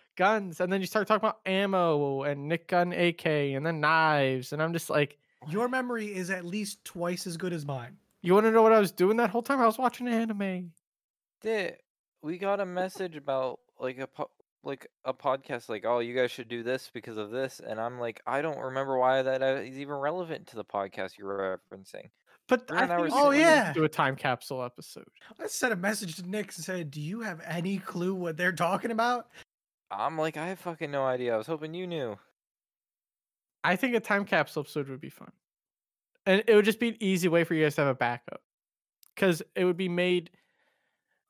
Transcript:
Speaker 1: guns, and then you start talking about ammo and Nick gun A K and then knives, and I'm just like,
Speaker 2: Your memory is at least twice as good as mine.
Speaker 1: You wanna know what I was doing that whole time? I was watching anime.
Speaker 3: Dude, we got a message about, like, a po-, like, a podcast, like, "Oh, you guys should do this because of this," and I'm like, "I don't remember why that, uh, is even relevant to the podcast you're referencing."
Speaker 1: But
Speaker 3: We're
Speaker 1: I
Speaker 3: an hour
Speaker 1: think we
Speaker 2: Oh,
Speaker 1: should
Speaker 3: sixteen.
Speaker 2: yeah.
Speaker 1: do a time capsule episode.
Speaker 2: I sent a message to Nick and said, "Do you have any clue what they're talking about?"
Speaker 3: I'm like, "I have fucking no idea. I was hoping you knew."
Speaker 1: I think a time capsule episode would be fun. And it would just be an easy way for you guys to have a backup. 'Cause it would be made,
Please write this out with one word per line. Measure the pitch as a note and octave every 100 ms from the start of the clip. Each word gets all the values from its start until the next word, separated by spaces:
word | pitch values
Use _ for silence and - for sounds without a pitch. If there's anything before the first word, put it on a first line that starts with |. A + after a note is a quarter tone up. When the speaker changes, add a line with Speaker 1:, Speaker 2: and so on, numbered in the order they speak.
| _ -
Speaker 1:
guns, | F#3+ A3 F#3+ D#3
and | F3+
then | G3
you | F#3
start | A3 F#3+
talking | G#3+ G#3+
about | - F#3+
ammo | F#3+ G3 F#3+ E3+ D3 C#3+ C3+
and | C#3+ C#3+ C#3+
Nick | E3 -
gun | F3+ F3
A | F3 F3
K | E3+ E3 D3+ C#3+ C3+
and | D#3
then | D#3+
knives, | D3 D#3+ D#3+ D3+ C3+ C3 B2+
and | D3
I'm | D#3+
just | E3+ -
like, | D3+ C#3+ - _ _ D3
Speaker 2:
Your | F#3+ B3
memory | B3+ B3 A#3 G#3
is | F#3+ F3
at | F#3
least | F3 G#3 G3+ -
twice | - E3+ F3 F3+ F#3
as | E3
good | F3+
as | E3+ C#3+
mine. | C3+ A#2+ - _ _
Speaker 1:
You | F3
wanna | G3 A3
know | A3+
what | A3
I | A3
was | G3
doing | - F#3 A3+
that | A#3
whole | A#3
time? | A#3 C#4
I | A#3+
was | A3+
watching | B3 - B3
anime. | A3+ A3+ G#3 G3 F3+ F3 - _ _ _ _ _ _
Speaker 3:
Dude, | G#3+ A3 F3+ - _ _ _ _
we | D3+ F3
got | G3 G3+
a | F#3+
message | F3+ F#3 - F#3 D#3
about, | C#3+ C3+ C3 - _ -
like, | B2+ B2+
a | C3+
po-, | - D3 _ _ _
like, | C#3+ C3+ - _ C3
a |
podcast, | C3 C#3+ C3+ - B2 -
like, | A2 G#2+
"Oh, | A#2+
you | A#2+
guys | B2+ B2
should | - A2+
do | A#2+
this | A#2 C3 -
because | A#2 A2+ G#2+
of | G#2
this," | B2 C3+ -
and | A2+ A2
I'm | A#2 B2
like, | A#2 A2+ -
"I | C3+
don't | D#3 C#3
remember | C3 C3 C3+ C3
why | B2+ C3+
that, | C3 C3
uh, | C3+ C3+
is | A2+ C3+
even | C#3+ C#3+
relevant | C#3+ F3+ E3 C#3+ -
to | A2+
the | -
podcast | G2+ G2 - F#2+ -
you're | G2 G2 F#2+ F#2 _
referencing." | G2 F#2+ G#2 - _ _ _ -
Speaker 1:
But | B3 -
Speaker 3:
We're | D#3+
Speaker 1:
I |
Speaker 3:
an | B3
hour | F3 D4+
Speaker 1:
think | C4+
we |
Speaker 2:
Oh, | C#4+
Speaker 1:
should | C#4+
Speaker 3:
sixteen. | E4 D4+
Speaker 2:
yeah. | F#3
Speaker 1:
do | D3+ D#3
a |
time | - C#3 C3+
capsule | C#3 B2 - C3
episode. | B2 - - - - _ - -
Speaker 2:
I | G#4
sent | - C4
a | G3
message | F#3+ G#3+ F#3+ D#3+
to |
Nick | F3+ G#3+ G#3
and | - D#3+
said, | F#3 D#3+
"Do | D3+
you | D3+ A3
have | A3 E3 E3
any | E3 F3+ G3
clue | - E3+ F3+
what | F#3+ F3 D#3+
they're | F3+
talking | E3+ F3 G3 A#3
about?" | A3 A#3 B3 - - - _ _ _ _
Speaker 3:
I'm | G2 B2 D#3+
like, | D#3 D3+
"I | E3
have | F#3
fucking | F3+ D#3+ D3+
no | C#3+ C3+
idea. | B2+ B2
I | A2+
was | A2+
hoping | D#3+ D#3
you | E3+ F#3
knew." | E3 B2 G2+ _ _ _ _ _ _ _ _ _ _ _ _ _ _
Speaker 1:
I | D#3 F3+
think | C4
a | A#3
time | - G3+
capsule | G3+ F3+ D3 -
episode | C#3 D3+ C3+
would | C3+
be | C#3
fun. | - - - _ _ _ _ _ _ _ _ -
And | F#3+ A3
it | G#3
would |
just | G#3 A3
be | A#3
an | A3
easy | G3 F#3 F3+
way | E3
for | E3 D#3+
you | D3+
guys | C#3+
to |
have | C#3
a | B2+
backup. | A#2+ A#2+ - - _ _ _ _ _ _ - -
'Cause | F#3+ D#3+ -
it | G3+ F3+
would | E3+
be | F#3
made, | F3 F3+ F3+ E3+ _ _ _ _ _ _ _ _ _